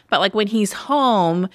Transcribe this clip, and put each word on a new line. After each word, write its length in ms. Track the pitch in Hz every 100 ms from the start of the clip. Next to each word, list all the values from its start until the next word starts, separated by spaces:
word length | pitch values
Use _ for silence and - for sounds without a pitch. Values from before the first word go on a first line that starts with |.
| -
But, 120 | 147
like, 120 | 190
when 140 | 214 208
he's 260 | 220 208
home, 760 | - - 285 262 214 170 170 185